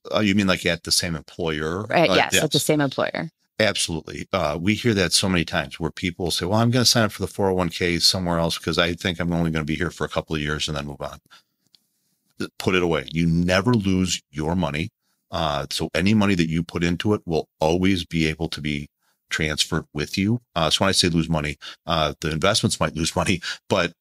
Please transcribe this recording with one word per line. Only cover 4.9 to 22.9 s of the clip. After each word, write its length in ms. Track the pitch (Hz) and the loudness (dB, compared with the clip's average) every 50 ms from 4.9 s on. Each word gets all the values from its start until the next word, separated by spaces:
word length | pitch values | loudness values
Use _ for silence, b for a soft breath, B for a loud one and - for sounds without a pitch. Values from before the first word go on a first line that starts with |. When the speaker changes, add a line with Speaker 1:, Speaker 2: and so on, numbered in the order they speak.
| 110 | 2
Speaker 1:
that 180 | 98 90 82 - | 2 2 2 2
so 160 | - - 98 | 0 2 2
many 160 | 92 87 80 | 2 0 0
times 340 | - - 87 73 69 - - | 0 -2 -4 -4 -4 -6 -6
where 120 | 82 78 | -6 -6
people 400 | - - - 92 85 - 92 82 | -4 -4 -4 -4 -4 -4 -4 -4
say, 140 | - - 85 | -2 -2 -2
"Well, 140 | 85 101 110 | 0 2 2
I'm 120 | 117 120 | 4 4
gonna 120 | 117 131 120 | 4 4 4
sign 180 | - - 123 110 | 4 4 4 2
up 80 | 104 - | 2 0
for 80 | - | -4
the 60 | 101 90 | -6 -6
four 220 | - - 104 95 | -2 0 0 2
oh 40 | 92 | 2
one 160 | 90 90 85 | 2 0 0
K 300 | - - 92 87 87 82 | 0 0 0 0 2 2
somewhere 400 | 80 - - 95 92 87 87 82 | 2 2 2 2 0 0 0 2
else 180 | 82 82 82 - | 2 0 -2 -2
'cause 200 | - 85 82 80 | -2 -2 0 2
I 160 | 85 85 87 | 2 2 0
think 260 | 82 - 101 87 - | -2 -2 -2 -2 -2
I'm 100 | 87 85 | -2 0
only 200 | 85 85 85 82 | 0 2 2 0
gonna 120 | 80 80 76 | 0 -2 -2
be 120 | 73 78 | -2 -2
here 160 | 73 87 78 | -2 -2 -4
for 120 | - - 78 | -4 -4 -6
a 40 | 73 | -4
couple 260 | - 82 76 - 80 | -4 -4 -4 -4 -4
of 60 | 78 | -4
years 260 | 73 73 76 73 - - | -2 -2 -4 -4 -4 -4
and 80 | 76 | -4
then 120 | 73 73 73 | -6 -6 -8
move 140 | 71 69 | -10 -10
on." 180 | 71 69 71 78 - B B B B _ _ _ _ _ _ _ _ _ _ _ _ _ _ _ _ _ _ - 98 85 - - | -10 -10 -12 -14 -20 B B B B _ _ _ _ _ _ _ _ _ _ _ _ _ _ _ _ _ _ -10 -10 -10 -10 -4
Put 180 | - - 92 | 0 2 2
it 60 | 92 90 | 4 4
away. 240 | 85 80 73 65 69 | 2 2 0 -2 -2
You 160 | 73 80 85 85 | -2 0 2 2
never 460 | 82 85 87 87 90 95 95 120 123 | 2 2 2 4 2 2 4 4 2
lose 480 | 113 95 95 95 92 92 87 82 - - _ | 2 2 2 2 2 2 0 -2 -4 -8 _
your 240 | - 71 76 78 85 | -8 -4 -2 -2 0
money. 340 | 95 85 73 71 71 92 113 - _ _ _ _ _ _ _ | 0 0 -2 -2 -4 -4 -6 -8 _ _ _ _ _ _ _
Uh, 360 | - 90 82 76 71 71 71 71 | -6 -2 -2 -2 -2 -2 -4 -6
so 200 | - - 85 - - | -6 -6 -4 -2 0
any 200 | 78 87 98 110 | 0 2 4 4
money 220 | 110 101 98 101 | 4 4 4 4
that 140 | 85 82 80 | 2 2 2
you 140 | 80 85 85 | 0 -2 -2
put 200 | - - 87 85 | -4 -2 -2 0
into 300 | 85 90 87 - 107 104 | 0 0 0 0 0 0
it 80 | 104 - | 0 -2
will 220 | 87 82 76 - - _ - | -2 -2 -2 -2 -4 _ 0
always 440 | - 78 82 92 92 95 101 90 87 | 2 2 2 4 4 2 2 0 -2
be 220 | - - 82 80 78 | -4 -2 0 0 0
able 220 | 78 - 82 80 | 0 -2 -4 -6
to 100 | - - | -6 -6
be 260 | 73 76 73 73 73 - _ _ _ _ _ _ _ _ | -6 -6 -6 -6 -8 -12 _ _ _ _ _ _ _ _
transferred 560 | - - 80 78 76 71 - - - 80 71 - - | -4 -2 -2 -2 -2 -2 -2 -2 -2 -4 -4 -4 -6
with 240 | 73 73 - - 101 | -6 -6 -4 -2 -2
you. 240 | 95 101 117 120 - _ - | 0 0 0 -2 -6 _ -2
Uh, 140 | 85 82 - | 0 0 2
so 140 | - - 98 | 2 2 2
when 60 | 98 | 2
I 40 | 95 | 4
say 140 | - - 90 | 4 2 2
lose 200 | 82 85 80 82 | 2 2 2 0
money, 280 | 82 78 73 73 73 B B B B B _ | 0 -2 -2 -4 -6 B B B B B _
uh, 280 | 78 85 82 78 76 71 - | -2 0 0 0 0 -2 -4
the 100 | - 78 | -4 -4
investments 480 | 78 78 76 98 107 - - 104 - - | -2 0 0 0 0 2 0 0 0 0
might 160 | - 78 | -2 -2